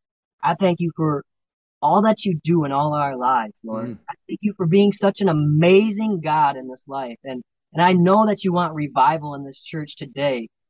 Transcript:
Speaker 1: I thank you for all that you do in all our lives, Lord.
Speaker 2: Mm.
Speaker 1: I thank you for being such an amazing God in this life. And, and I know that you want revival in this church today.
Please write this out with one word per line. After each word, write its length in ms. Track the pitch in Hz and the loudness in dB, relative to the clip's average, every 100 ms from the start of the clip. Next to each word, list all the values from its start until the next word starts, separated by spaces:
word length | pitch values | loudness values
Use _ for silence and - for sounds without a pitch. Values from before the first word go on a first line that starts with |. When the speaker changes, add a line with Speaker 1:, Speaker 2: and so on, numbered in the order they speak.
| _ _ _ _ | _ _ _ _
Speaker 1:
I 120 | 160 | -4
thank 240 | 170 190 175 | 0 0 0
you 120 | 170 | -2
for 300 | 160 156 143 - _ _ _ _ _ | -2 -2 -2 -6 _ _ _ _ _
all 200 | 143 180 | 2 4
that 220 | 220 214 | 2 0
you 140 | 202 160 | -2 -4
do 200 | 156 170 | 0 0
in 80 | 143 | 0
all 220 | 139 151 | 0 -2
our 220 | 147 139 127 | -2 -4 -2
lives, 440 | 131 131 107 - | 0 0 -2 -10
Lord. 240 | 113 110 120 | -10 -8 -8
Speaker 2:
Mm. 100 | - - | -12 -16
Speaker 1:
I 60 | - - | -18 -12
thank 100 | 170 | -6
you 100 | 208 196 | -4 -2
for 100 | 170 | 2
being 260 | 196 202 | 4 4
such 280 | 196 196 - | 2 0 0
an 80 | 196 | 0
amazing 920 | 151 151 151 170 196 220 202 220 185 | 2 2 4 6 6 4 0 -4 -4
God 360 | 151 156 143 135 | -2 0 0 -2
in 120 | 127 | -10
this 180 | 127 139 | -16 -12
life. 320 | 135 127 117 | -10 -10 -12
And, 180 | 135 127 - _ _ | -12 -12 -14 _ _
and 100 | 156 | 0
I 100 | 175 | 2
know 340 | 185 175 208 220 | 4 4 4 2
that 180 | 202 | 0
you 80 | 190 | -2
want 220 | 175 170 | -2 -2
revival 600 | 156 143 117 139 160 147 | -4 -4 0 2 0 -4
in 100 | 139 | -10
this 180 | 139 135 | -12 -16
church 340 | - 160 147 - | -12 -10 -10 -14
today. 520 | 139 135 143 123 113 _ _ | -14 -4 -2 -2 -8 _ _